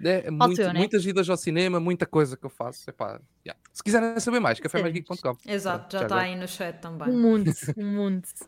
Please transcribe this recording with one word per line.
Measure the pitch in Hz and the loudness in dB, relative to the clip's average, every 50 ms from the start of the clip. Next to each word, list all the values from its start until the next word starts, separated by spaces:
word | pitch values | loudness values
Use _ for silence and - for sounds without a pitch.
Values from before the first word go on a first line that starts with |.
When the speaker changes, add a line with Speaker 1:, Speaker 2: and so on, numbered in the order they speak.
| - | 0
Speaker 1:
é | 170 185 185 - | 2 2 2 0
Speaker 2:
Falta | - | 0
Speaker 1:
muito, | 156 147 - 165 180 196 | 2 4 4 4 4 4
Speaker 2:
eu, | 202 180 175 | 2 2 2
né? | 170 | 2
Speaker 1:
muitas | 196 214 220 202 175 | 2 2 2 2 0
idas | 196 180 190 180 175 | 0 0 0 2 2
ao | 185 165 | 0 0
cinema, | - 170 156 170 185 185 175 170 | 0 0 0 2 2 2 2 0
muita | 165 180 180 170 - - | 0 0 0 0 -2 0
coisa | - 156 151 127 131 | 2 2 2 2 0
que | - - | -6 -12
eu | 135 | -12
faço. | - - 117 123 123 - - - | -10 -8 -10 -10 -10 -12 -14 -14
Epá, | - - 117 101 107 - - _ _ _ - | -10 -8 -8 -8 -8 -12 -16 _ _ _ -16
yeah. | 85 - _ _ _ | -16 -16 _ _ _
Se | - - - | -16 -8 -2
quiserem | 208 214 226 226 233 226 175 | 2 2 2 2 2 -2 -2
saber | - 240 233 240 | -2 0 0 2
mais, | - 127 113 - | 2 2 0 0
café | - 151 - 175 | -2 -4 -2 -2
mais | 180 170 | -2 -2
geek | 160 160 151 - | -2 -4 -6 -8
ponto | 180 - | -8 -6
com. | - 131 120 - - - | -4 -6 -6 -6 -6 -6
Speaker 3:
Exato, | 208 196 175 190 175 175 | -4 -4 -2 -2 -4 -4
Speaker 1:
Pronto, | - - | -6 -6
Speaker 3:
já | 196 190 | -4 -4
Speaker 1:
já | 196 208 | -2 0
Speaker 3:
tá | 196 | 0
Speaker 1:
agora. | 185 185 185 | 0 0 -2
Speaker 3:
aí | 180 | -4
no | 180 185 180 | -6 -8 -8
chat | - - 185 170 165 - | -8 -8 -8 -8 -8 -10
também. | - 165 165 160 - 247 | -12 -12 -10 -6 -2 0
Speaker 2:
Um | 247 240 | 2 4
mundo, | 233 226 220 214 196 160 156 - - 151 143 220 | 6 6 6 6 4 2 0 0 -2 -6 -6 -4
um | 202 202 | -4 -2
mundo. | 202 208 202 196 190 180 175 - - - - | -2 0 0 0 0 -2 -4 -8 -14 -16 -16